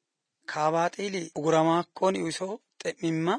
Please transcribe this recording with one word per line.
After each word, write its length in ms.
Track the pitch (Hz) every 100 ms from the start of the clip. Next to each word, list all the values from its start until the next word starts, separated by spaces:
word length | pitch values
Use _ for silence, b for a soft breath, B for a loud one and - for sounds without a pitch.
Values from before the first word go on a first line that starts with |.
| _ _ _ _ -
Kaabaaxiili 720 | 151 156 165 175 - 202 190 160
uguramaakkoon 840 | - 151 160 160 170 175 - 185 190
yu 120 | 165
iso 200 | - 190 220 _ _
xe'mimma 560 | 170 - 170 160 165